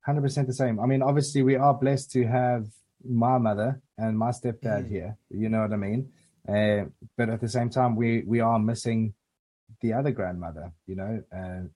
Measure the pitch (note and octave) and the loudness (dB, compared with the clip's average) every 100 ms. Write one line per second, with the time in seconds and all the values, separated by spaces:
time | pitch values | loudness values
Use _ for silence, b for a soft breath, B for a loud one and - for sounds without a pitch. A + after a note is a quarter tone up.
0 | - D3 C#3 C#3+ C3 B2+ B2+ A2 B2 C3+ | 0 0 0 0 -2 0 0 2 2 2
1 | C3 C#3+ C#3 C#3+ C3 C3 C#3 B2+ C3 C#3 | 4 2 2 2 4 6 4 4 2 0
2 | - B2+ A#2 B2 B2+ A#2+ G#2+ - _ _ | 0 0 2 2 2 0 -4 -12 _ _
3 | - A#2+ A#2+ C3 A2+ G#2 A2+ C3+ _ - | -4 0 2 4 2 0 -2 -4 _ -6
4 | A2 A2 A#2 A#2+ A#2+ A2+ A#2 G#2 F2+ G2+ | -2 0 -2 -2 -4 -4 -4 -4 -4 -6
5 | F2+ A2 _ F#2+ A2 A2 G#2+ G#2 G2 A2+ | -8 -12 _ -4 -2 0 0 -2 -2 -4
6 | C#3 b b b - G#2 G#2+ G#2 E2 - | -6 b b b -2 2 2 2 -2 -10
7 | - - A#2 A2+ A#2 B2 A#2+ B2+ B2 A2+ | -20 -2 -2 0 -2 -2 0 2 2 2
8 | A#2 A#2 F#2+ A#2 A2+ A#2 G#2+ A#2 A#2+ A2+ | 2 0 0 0 2 2 2 -2 -2 0
9 | A2 - _ _ _ _ _ - A#2 A2+ | -2 -4 _ _ _ _ _ -6 -2 0
10 | C#3+ A2+ F#2 F2+ E2+ D#2 F2 - - F#2 | 0 -2 -4 -6 -10 -10 -14 -16 -12 -8
11 | G2 A2 - F#2 F#2 F#2 F2+ | -6 -6 -8 -12 -10 -10 -12